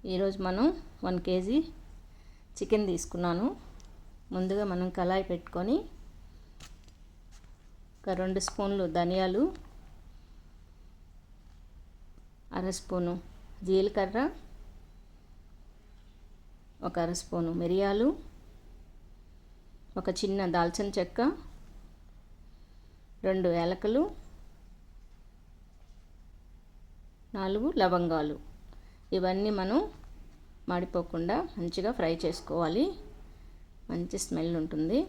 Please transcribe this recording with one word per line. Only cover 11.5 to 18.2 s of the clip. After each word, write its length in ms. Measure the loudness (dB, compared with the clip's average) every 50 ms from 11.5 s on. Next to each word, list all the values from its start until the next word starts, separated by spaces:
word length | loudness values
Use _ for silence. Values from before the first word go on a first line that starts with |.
| -20 -20 -20 -20 -20 -20 -20 -20 -20 -20 -20 -20 -20 -20 -20 -20 -20 -20 -18 -6 -4 -2
అర 40 | 0 0 -2 -2
స్పూను 340 | -4 -2 0 2 2 2 0 -2 -6 -12 -16 -18 -16 -16 -14 -8 2 4
జీలకర్ర, 560 | 6 6 6 6 4 2 0 2 2 2 2 2 0 -4 -14 -16 -16 -16 -16 -16 -16 -18 -20 -20 -20 -20 -20 -20 -20 -20 -20 -20 -20 -20 -20 -20 -20 -20 -20 -20 -20 -20 -20 -20 -20 -20 -20 -20 -20 -20 -20 -20 -20 -20 -20 -20 -20 -20 -20 -20 -14 -8 -6 -4
ఒక 80 | 0 0 0
అర 80 | 0 0 -4
స్పూను 320 | -4 -4 -2 0 0 0 0 0
మిరియాలు, 480 | 0 2 4 4 4 4 4 4 4 4 2 0